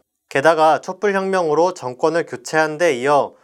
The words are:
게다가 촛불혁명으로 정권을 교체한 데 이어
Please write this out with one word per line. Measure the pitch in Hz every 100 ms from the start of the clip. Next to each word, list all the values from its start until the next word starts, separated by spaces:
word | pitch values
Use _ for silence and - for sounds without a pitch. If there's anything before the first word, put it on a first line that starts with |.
| _ _ -
게다가 | 139 147 160 156 139
촛불혁명으로 | - 185 208 196 190 190 165 147 175
정권을 | 175 127 123 160 165 156
교체한 | - - 156 156 151
데 | 175
이어 | 123 131 143 110 -